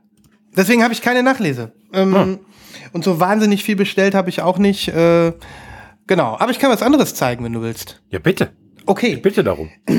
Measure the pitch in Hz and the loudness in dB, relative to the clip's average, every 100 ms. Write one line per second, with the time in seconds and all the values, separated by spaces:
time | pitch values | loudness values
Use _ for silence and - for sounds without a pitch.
0 | _ _ _ _ _ - 190 233 233 226 | _ _ _ _ _ -2 2 2 2 0
1 | 240 247 254 262 180 127 117 - _ 190 | -2 0 2 0 -2 -4 -8 -14 _ -2
2 | 190 190 185 190 - _ - - - 170 | 2 2 0 -4 -10 _ -20 -20 -12 -6
3 | 180 170 180 214 214 202 - 202 202 - | -2 2 2 2 2 2 0 -2 -2 0
4 | 196 196 180 - 165 180 202 196 - 160 | 2 2 -2 -4 -2 0 2 0 -2 0
5 | 170 170 170 165 - - - - - _ | 4 4 2 -2 -12 -20 -20 -20 -20 _
6 | - 185 127 107 226 254 277 220 220 294 | -2 0 0 0 -2 0 2 2 2 2
7 | 208 - 127 120 117 117 113 113 - - | 2 0 -4 -2 -6 -6 -6 -8 -12 -20
8 | _ 92 - 196 - - _ _ - 196 | _ -6 -2 -2 -2 -6 _ _ -4 0
9 | 233 131 190 196 120 80 80 - - | 0 -2 -4 -2 -2 -2 -6 -12 -4